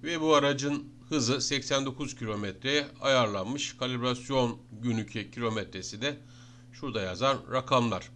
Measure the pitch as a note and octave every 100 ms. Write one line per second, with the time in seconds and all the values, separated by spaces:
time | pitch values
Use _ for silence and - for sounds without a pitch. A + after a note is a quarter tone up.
0 | D#3 E3+ D#3 D3+ C#3+ C3+ C#3+ C#3+ - -
1 | - D#3 A#2 C3 - C#3+ - C#3 C3+ B2+
2 | D3 - A2+ G#2 G2+ F#2+ C3 D3 D3 -
3 | C#3 C3 A2+ G2+ F#2+ C#3 - - B2+ B2
4 | B2 B2 B2 C3+ A#2+ A2+ - G#2+ A#2+ A2+
5 | G#2 A2+ G2 - A#2 A2 F#2+ F#2 F2+ G#2+
6 | C3+ D3 - - - - - - C#3 A2
7 | F#2 F2+ C3 C3 - B2+ B2+ C3 A#2+ G#2+
8 | -